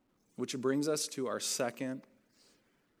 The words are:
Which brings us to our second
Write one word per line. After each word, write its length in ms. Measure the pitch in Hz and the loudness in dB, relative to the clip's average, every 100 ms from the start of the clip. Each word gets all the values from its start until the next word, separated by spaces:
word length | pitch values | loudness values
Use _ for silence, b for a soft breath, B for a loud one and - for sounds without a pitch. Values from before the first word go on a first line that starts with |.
| _ _ _ - | _ _ _ -6
Which 200 | 123 135 | -4 0
brings 300 | 131 139 147 | 2 4 4
us 180 | 151 - | 2 0
to 180 | - 123 | -2 -2
our 140 | 107 | 0
second 640 | - - 123 - 131 131 - _ _ b b b b b b b | -2 0 0 0 -6 -6 -10 _ _ b b b b b b b